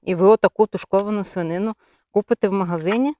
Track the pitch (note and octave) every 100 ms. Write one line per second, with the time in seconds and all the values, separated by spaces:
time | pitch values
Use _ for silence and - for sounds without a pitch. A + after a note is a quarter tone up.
0 | - F3+ F#3+ A3 F#3+ - G#3+ F#3+ - G3
1 | G3+ G#3+ G3 - E3 E3+ G#3+ G#3+ _ _
2 | _ G3+ G#3 A#3+ G#3 G3 F3+ F3 D#3+ A3
3 | C4+ D4+